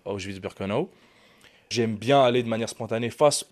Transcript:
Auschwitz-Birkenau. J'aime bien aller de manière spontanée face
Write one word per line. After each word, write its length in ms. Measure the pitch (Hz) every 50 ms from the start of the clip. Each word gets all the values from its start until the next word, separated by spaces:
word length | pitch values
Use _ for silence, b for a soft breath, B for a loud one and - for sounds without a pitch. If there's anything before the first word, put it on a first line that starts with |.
| -
Auschwitz-Birkenau. 840 | 98 101 101 92 98 98 95 95 92 - - 98 95 104 135 185 - b b b b b b b b b b b b b b b b
J'aime 260 | 107 120 113 110 107
bien 260 | 95 110 123 139 139
aller 220 | 131 123 120 127 120
de 60 | 117
manière 180 | 110 110 117
spontanée 420 | - - - 113 107 117 113 120 113
face 360 | - - 151 147 - - - _